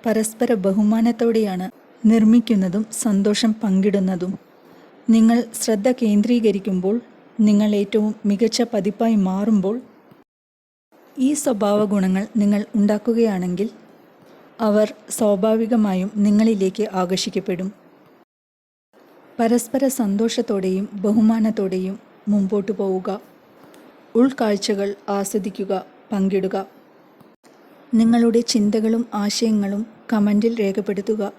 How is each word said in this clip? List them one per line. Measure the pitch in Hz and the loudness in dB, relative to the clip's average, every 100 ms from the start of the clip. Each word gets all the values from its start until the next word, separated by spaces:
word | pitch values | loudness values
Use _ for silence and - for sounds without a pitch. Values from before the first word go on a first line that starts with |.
പരസ്പര | - 220 220 - 247 226 | 0 -2 -2 -2 0 0
ബഹുമാനത്തോടെയാണ് | 196 196 208 226 226 233 233 226 208 185 185 - - - | 0 2 2 2 0 0 0 0 -2 -4 -8 -12 -20 0
നിർമ്മിക്കുന്നതും | 214 226 214 240 233 208 190 190 220 - | 2 4 6 4 4 0 0 -2 -6 -4
സന്തോഷം | 226 196 202 208 226 214 | -2 0 0 2 0 0
പങ്കിടുന്നതും. | 214 190 202 196 185 180 180 - _ _ - - - - - | 0 2 2 0 -2 -2 -6 -8 _ _ -20 -20 -20 -10 2
നിങ്ങൾ | 226 226 233 233 - | 4 6 4 0 -6
ശ്രദ്ധ | - 220 233 247 | -2 0 0 0
കേന്ദ്രീകരിക്കുമ്പോൾ | 226 208 220 240 220 196 202 185 185 226 - - - - | 2 2 2 2 2 0 -2 -2 -2 -4 -6 -20 -16 0
നിങ്ങൾ | 214 208 214 208 | 2 4 2 0
ഏറ്റവും | 202 220 214 208 202 | 0 0 -2 -2 -2
മികച്ച | 202 226 - 240 | 0 0 0 -2
പതിപ്പായി | 214 190 202 226 214 185 | -2 -4 -2 0 2 0
മാറുമ്പോൾ | 185 208 208 190 240 - _ _ - _ _ _ _ _ _ _ _ _ - | -2 0 0 0 -4 -10 _ _ -20 _ _ _ _ _ _ _ _ _ -2
ഈ | 262 294 | -2 0
സ്വഭാവ | 285 214 208 208 214 | -2 0 0 0 0
ഗുണങ്ങൾ | 202 190 185 214 226 | 0 0 -2 -2 0
നിങ്ങൾ | 202 208 208 214 | 2 0 -2 0
ഉണ്ടാക്കുകയാണെങ്കിൽ | 208 208 240 226 226 190 180 175 220 - - - _ _ - - - - 220 | 2 0 0 0 0 0 -4 -4 -6 -8 -20 -20 _ _ -20 -20 -20 -4 0
അവർ | 208 214 - - - | 2 0 -4 -12 -2
സ്വാഭാവികമായും | 214 202 220 220 226 233 208 185 190 214 | 0 2 2 0 2 2 2 0 -2 0
നിങ്ങളിലേക്ക് | 202 208 220 208 190 190 214 190 | 2 4 2 2 -2 -2 -4 -2
ആകർഷിക്കപ്പെടും. | 180 190 - 185 196 180 190 - _ _ _ _ _ _ _ _ _ _ _ _ _ - - - | -2 -2 -4 -6 -4 -6 -6 -10 _ _ _ _ _ _ _ _ _ _ _ _ _ -20 -18 -4
പരസ്പര | 226 240 - 269 269 254 | 0 0 0 -2 -2 0
സന്തോഷത്തോടെയും | 208 202 226 240 233 202 190 190 208 208 | -2 0 0 -2 -2 -2 -2 -4 -6 -4
ബഹുമാനത്തോടെയും | 202 214 220 226 220 214 196 185 185 196 _ - - | 0 2 2 2 0 -2 -4 -4 -6 -10 _ -12 -2
മുമ്പോട്ടു | 208 190 208 196 | 0 0 -2 -4
പോവുക. | 190 196 185 185 196 - _ _ _ - - - - - 233 | -4 -4 -4 -6 -10 -12 _ _ _ -20 -20 -20 -20 -4 2
ഉൾക്കാഴ്ചകൾ | 262 262 220 202 196 196 202 202 - | 2 2 -2 0 -2 -2 -4 -6 -6
ആസ്വദിക്കുക, | 202 196 214 190 190 190 190 - - - | -4 -2 -4 -6 -8 -6 -6 -6 -20 -8
പങ്കിടുക. | 202 190 190 185 196 190 - _ _ _ _ - _ _ _ _ - - | -2 0 0 -2 -6 -8 -18 _ _ _ _ -20 _ _ _ _ -20 -2
നിങ്ങളുടെ | 226 226 233 233 226 240 | 2 4 4 4 2 0
ചിന്തകളും | 226 208 220 220 226 233 214 | 0 0 0 0 -2 -4 -4
ആശയങ്ങളും | 208 - 226 214 196 202 226 - - | -4 -2 0 0 -2 -6 -8 -14 -4
കമന്റിൽ | 220 208 208 233 226 | 0 2 2 0 0
രേഖപ്പെടുത്തുക. | 196 196 202 196 196 220 202 | -2 -2 -4 -6 -4 -4 -4